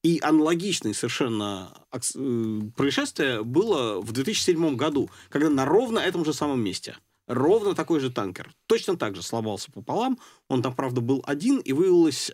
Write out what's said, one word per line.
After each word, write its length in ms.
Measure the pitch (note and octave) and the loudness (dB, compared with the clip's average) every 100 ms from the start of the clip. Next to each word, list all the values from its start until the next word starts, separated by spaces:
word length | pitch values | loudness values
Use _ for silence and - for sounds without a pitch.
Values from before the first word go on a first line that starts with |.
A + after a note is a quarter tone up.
И 180 | E3 E3 | 2 2
аналогичное 680 | D3 D#3 D#3 E3+ G3+ F3 A2 | 4 4 4 2 0 -2 -4
совершенно 800 | G#2 A#2+ - C3+ A2 G#2 G2 F#2 - _ | -4 -4 -2 -2 -2 -4 -6 -10 -20 _
акс-, 240 | - - | -8 -6
э, 560 | - C3+ A#2 A2 G#2+ G#2+ - | -6 -2 -2 -2 -4 -6 -2
происшествие 640 | C#3 C#3 C#4+ - C#3+ A#2 | 0 0 -2 -2 -2 -2
было 560 | A2+ C3+ A3+ E3 A#2 G2+ | -2 0 2 2 0 -4
в 140 | G#2+ | -4
две 120 | A2+ | -4
тысячи 180 | C#3 - | -2 -2
седьмом 340 | - E3 E3 B2 | 0 2 2 0
году, 320 | D#3 C#3+ - - - | 0 0 -2 -6 -6
когда 180 | C#3+ D#3 | 0 2
на 160 | C#3 | 2
ровно 340 | C3+ F#3 A#3 A3+ | 4 4 4 0
этом 260 | D#3 F3 | 0 0
же 100 | D#3 | -2
самом 260 | D3 D3 C3 | -2 -2 0
месте 360 | G#2 F2+ - - _ _ - | -2 -4 -10 -18 _ _ -6
ровно 460 | A#2+ C#3+ A3 G3+ | 0 4 4 2
такой 240 | E3 D#3+ D#3+ | -2 0 0
же 100 | C3 | 0
танкер. 420 | B2 G2 F2 - _ - | -2 -6 -6 -16 _ 0
Точно 300 | A3+ - F3+ | 2 2 -2
так 200 | G#2+ G2 | -2 -4
же 60 | |
сломался 500 | F2 A#2 A2 G2 - | -6 -4 -4 -6 -8
пополам. 460 | - - D#3+ B3+ B3 - _ - | -14 -6 -2 -2 -4 -8 _ -4
Он 140 | C3 | -2
там, 120 | C3 | -2
правда, 260 | B2+ C3 B2 | -2 -4 -2
был 220 | A#2 C3+ B2 | 0 -2 -2
один, 320 | C#3+ G#3+ C#3 | -4 0 0
и 140 | - | 0
вывелось, 580 | C3+ F#3 F3 E3 B2+ - | 2 4 6 4 2 -6